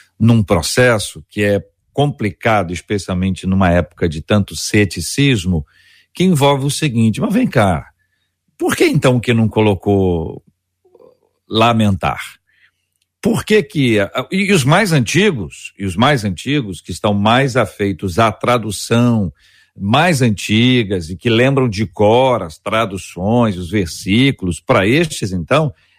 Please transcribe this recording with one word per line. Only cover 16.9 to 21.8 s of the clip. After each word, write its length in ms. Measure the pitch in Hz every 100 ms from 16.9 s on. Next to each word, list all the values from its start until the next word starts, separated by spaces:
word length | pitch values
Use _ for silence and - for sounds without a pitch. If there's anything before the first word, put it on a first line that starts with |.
estão 220 | 90 107
mais 420 | 101 107 123 139 123
afeitos 640 | 107 - 101 92 98 82
à 120 | 113
tradução, 1040 | - 123 123 107 - - 117 120 113 87 - _ _ _ -
mais 440 | 98 131 180 135
antigas 880 | 123 95 - 110 123 123 98 95 82
e 80 | 92
que 120 | 120
lembram 380 | 113 131 135 127
de 180 | 95